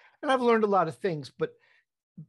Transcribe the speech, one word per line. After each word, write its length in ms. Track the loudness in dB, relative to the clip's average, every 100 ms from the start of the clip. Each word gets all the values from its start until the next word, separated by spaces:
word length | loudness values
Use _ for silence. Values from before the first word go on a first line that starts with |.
| _ -10
And 100 | -2
I've 100 | 0
learned 220 | 2 2
a 40 | 2
lot 200 | 2 0
of 80 | -2
things, 340 | -6 -6 -10
but 220 | -8 -8 -10 _ _ _ _ _ -20